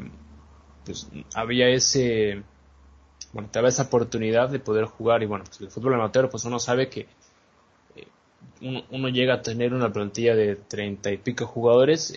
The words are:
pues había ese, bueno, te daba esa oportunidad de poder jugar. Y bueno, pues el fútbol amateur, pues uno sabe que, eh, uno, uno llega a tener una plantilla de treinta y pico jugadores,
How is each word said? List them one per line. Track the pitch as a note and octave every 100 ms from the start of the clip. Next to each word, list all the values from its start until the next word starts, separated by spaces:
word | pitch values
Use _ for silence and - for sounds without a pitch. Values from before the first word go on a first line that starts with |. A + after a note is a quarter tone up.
| - - - - - - _ -
pues | - F2+ - G#2+ -
había | G#2+ A2+ B2 B2
ese, | B2+ - C#3 B2 A2+ G#2 G2+ - _ _ _ - - _ - -
bueno, | G#2+ G#2
te | A2
daba | B2
esa | B2
oportunidad | B2+ B2 A#2 A#2 A2 A2+ B2+
de | C3+
poder | G#2+ G#2+
jugar. | A2 - A2 A2+
Y | G#2+
bueno, | G2+ F#2
pues | -
el | G2
fútbol | - B2+
amateur, | B2 A2 - C3
pues | A2
uno | A#2+ A#2+
sabe | A#2 B2 G2+
que, | G#2+ - _ _ _ _ _ _ _ _ -
eh, | - _ _ _ - -
uno, | B2+ C3 -
uno | C3 C3
llega | B2+ B2+ B2
a |
tener | - A2+ A#2+
una | B2+ A2+
plantilla | G#2 G#2 G#2+ A#2
de | A2 G#2 G2+
treinta | - G#2+ G#2 G2 G2+
y | G2
pico | - B2 A#2
jugadores, | B2 A#2 A#2+ C3+ D#3+ -